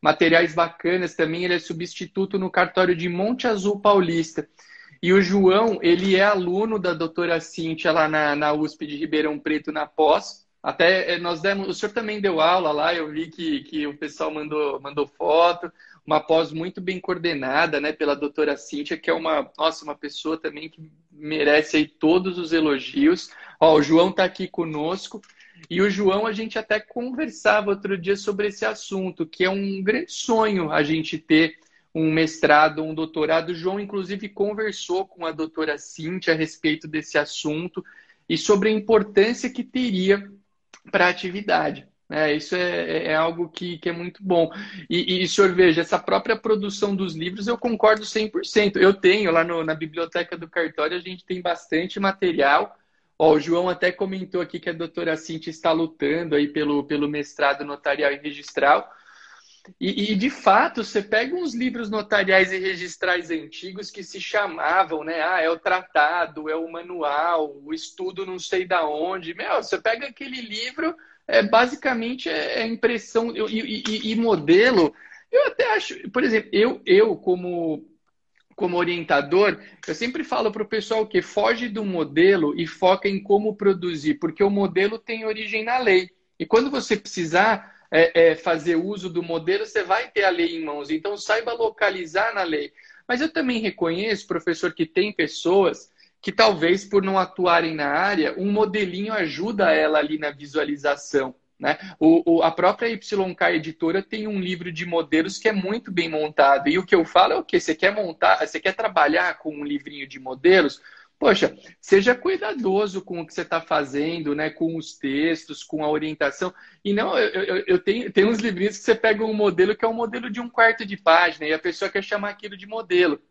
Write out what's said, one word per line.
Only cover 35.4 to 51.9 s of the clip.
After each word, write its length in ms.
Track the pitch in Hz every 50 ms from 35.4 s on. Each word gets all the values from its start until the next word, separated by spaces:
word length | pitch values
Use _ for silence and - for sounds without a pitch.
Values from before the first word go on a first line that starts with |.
| 156 160 _ - 156 156 147 147
Cíntia 560 | - - - - 160 160 180 185 - - 165
a 40 | 156
respeito 500 | 160 156 - - _ 156 151 156 - 156
desse 300 | 156 156 151 - - 151
assunto 640 | 147 147 - - - 151 151 156 175 180 _ - 185 - - - _ _ _ _ _ _
e 100 | 160 156
sobre 320 | - - 214 202 190 220
a 40 | 220
importância 760 | 214 208 - 226 214 202 208 - 202 196 226 240 - - 254
que 140 | - - 247
teria 640 | - _ 254 254 240 196 185 185 190 196 202 202 202 - - _ _ _ _ _ _ - - _ -
pra 180 | - 196 180 180
atividade. 800 | 180 - - 185 175 202 208 208 170 165 156 147 - 135 - _ _ _ _ _
É, 240 | 151 151 156 151 147
isso 200 | 156 156 - -
é, 40 | 180
é, 460 | 180 180 175 170 170 165 165 160 170 160
é 80 | 156
algo 340 | 156 160 165 170 170 175 160
que, 300 | _ - 170 175 175 160
que 100 | - 180
é 20 |
muito 320 | 170 170 170 180 170 - 202
bom. 280 | 190 180 170 165 160 - - - - - - 165 -
E, 280 | - 175 180 - 180
e, 80 | 180 185
e, 40 | 170
senhor, 260 | - - 202 185 180
veja, 280 | 180 185 180 160 160
essa 160 | 170 - - 202
própria 380 | - - 190 196 - - 226
produção 600 | 220 - 226 220 208 196 202 196 - - 202 202
dos 200 | 185 196 180 156
livros, 320 | 156 165 180 180 208 202 214
eu 100 | 240 233
concordo 480 | - 247 226 214 - 214 220 214 214
cem 240 | - - 220 214 220
por 160 | - - -
cento. 320 | - - 220 208 202 202 -
Eu 160 | 180 190 196
tenho 380 | 196 - - 196 214 214 180
lá 120 | 165 165 165
no, 200 | 175 170 165 160
na 100 | 156 156
biblioteca 640 | 156 160 160 156 170 165 165 - 190 175 - 185 170
do 100 | 170 160
cartório, 480 | _ 175 165 156 156 - - 156 170
a 60 | 180
gente 240 | 170 185 185 180 -
tem 160 | _ 185 180
bastante 580 | 175 175 170 170 - _ - 156 170 185